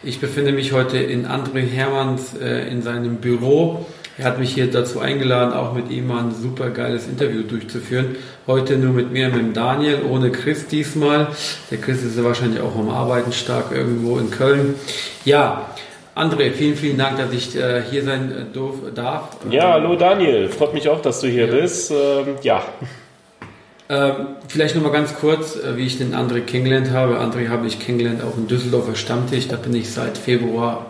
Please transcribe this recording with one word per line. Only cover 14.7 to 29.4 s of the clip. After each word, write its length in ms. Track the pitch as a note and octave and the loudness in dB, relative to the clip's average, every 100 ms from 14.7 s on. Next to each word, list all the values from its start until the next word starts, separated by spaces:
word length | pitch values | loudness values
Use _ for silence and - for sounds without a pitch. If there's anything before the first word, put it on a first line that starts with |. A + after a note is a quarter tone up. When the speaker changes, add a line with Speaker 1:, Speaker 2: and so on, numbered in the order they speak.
| C#3 - - - - C3+ | -2 -6 -8 -8 -6 4
Speaker 1:
Ja, 440 | C#3+ C#3+ - - - - - - - | 4 4 0 -8 -12 -16 -18 -12 -2
André, 360 | D#3+ C#3 C#3+ | 0 2 2
vielen, 240 | - D3 D3 | 2 0 2
vielen 220 | D3 C3 | 0 0
Dank, 200 | C3+ C3+ | 0 0
dass 160 | B2+ | -2
ich, 220 | B2 B2 - | -2 -4 -2
äh, 260 | B2+ B2 A#2 | 0 0 -2
hier 140 | C#3 | -2
sein, 280 | C#3 C3+ C3 | -2 -2 -2
äh, 220 | C3 B2+ | -6 -8
durf-, 400 | C3 C3+ C3+ - A2+ | -8 -6 -8 -10 -6
darf. 340 | B2 D3+ - - G#2+ | -4 -4 -8 -10 0
Speaker 2:
Ja, 280 | B2+ F3+ D#3+ | 4 6 6
Speaker 1:
Ähm, 60 | |
Speaker 2:
hallo 120 | D#3+ F3 | 4 4
Daniel, 520 | F3 G3+ F3 A#2 F#2+ | 6 6 6 4 2
freut 240 | - D3 | 2 0
mich 140 | D3+ D3 | 2 2
auch, 140 | D#3 | 2
dass 180 | C#3 A#2+ | 2 0
du 60 | C#3 | 0
hier 200 | A#2+ A2+ | 2 4
Speaker 1:
ja. 40 | |
Speaker 2:
bist. 380 | B2 F3 - - | 4 2 -2 -2
Ähm, 440 | D3 C#3+ C#3 C#3 C3+ | 2 4 2 0 -2
ja. 200 | C3 G2 - - - - - _ _ _ - - - - - | 0 0 0 -10 -12 -14 -20 _ _ _ -20 -20 -20 -20 -4
Speaker 1:
Ähm, 380 | C#3+ C#3 C3+ C#3 - - | 2 2 2 -4 -10 -6
vielleicht 280 | D#3 D3+ E3 | 0 2 4
noch 80 | |
mal 80 | D3+ | 2
ganz 240 | D3 D3 - | 2 0 0
kurz, 420 | D3+ D#3 D#3 - | 2 2 0 -6
äh, 180 | - A#2+ | -4 -2
wie 100 | B2+ | -2
ich 120 | B2+ | -2
den 180 | B2+ B2 | -2 -2
André 240 | B2 A#2+ | 0 -2
kennengelernt 500 | A#2+ B2+ B2+ C3 C3 | 0 0 2 2 2
habe. 240 | C3 B2+ A#2 | 2 2 2
André 300 | A#2 A#2+ A#2 | 0 -2 -2
habe 180 | A#2 A#2 | 0 -2
ich 120 | G#2 | -4
kennengelernt 440 | - B2 A#2 A#2 | -2 0 0 0
auf 120 | A#2 A#2 | -4 -4
dem 120 | A2 | 0
Düsseldorfer 480 | B2 B2 A#2+ A2 A2 | 0 2 0 0 -4
Stammtisch. 540 | - B2 B2 C3 | -2 -2 0 -2